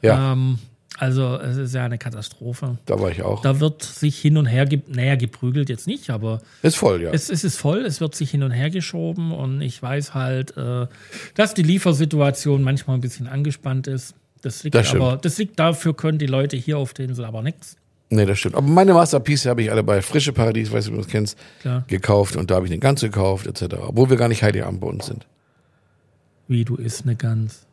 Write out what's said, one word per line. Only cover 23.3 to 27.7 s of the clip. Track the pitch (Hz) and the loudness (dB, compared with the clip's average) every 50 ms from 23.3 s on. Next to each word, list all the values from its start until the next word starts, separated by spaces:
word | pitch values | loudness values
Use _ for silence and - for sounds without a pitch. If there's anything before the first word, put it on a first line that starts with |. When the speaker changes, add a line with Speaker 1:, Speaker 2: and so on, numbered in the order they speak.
| 98 95 98 | 2 0 -4
Speaker 1:
et | - - - | -8 -6 -6
cetera. | 90 87 - 90 - - | -6 -6 -6 -6 -8 -4
Obwohl | - 110 127 131 | 4 4 6 6
wir | 131 117 | 6 4
gar | 120 120 | 4 2
nicht | 117 104 | 2 2
Heiligabend | - 107 104 98 - 92 92 95 | 2 2 2 0 -2 -4 -6 -6
bei | - - | -6 -6
uns | - - - | -6 -6 -8
sind. | - - - - _ _ _ _ _ _ _ _ _ _ _ _ _ _ _ _ _ _ _ _ _ _ _ _ _ | -10 -12 -12 -14 _ _ _ _ _ _ _ _ _ _ _ _ _ _ _ _ _ _ _ _ _ _ _ _ _
Speaker 2:
Wie, | 131 117 117 | 0 0 0
du | 110 120 | 0 -4
isst | - 117 117 113 - - | -4 -4 -6 -8 -4 -4
eine | - 120 | -4 -4
Gans? | 113 - 113 113 113 110 110 - - _ _ | -2 -2 -2 0 0 -2 -4 -6 -12 _ _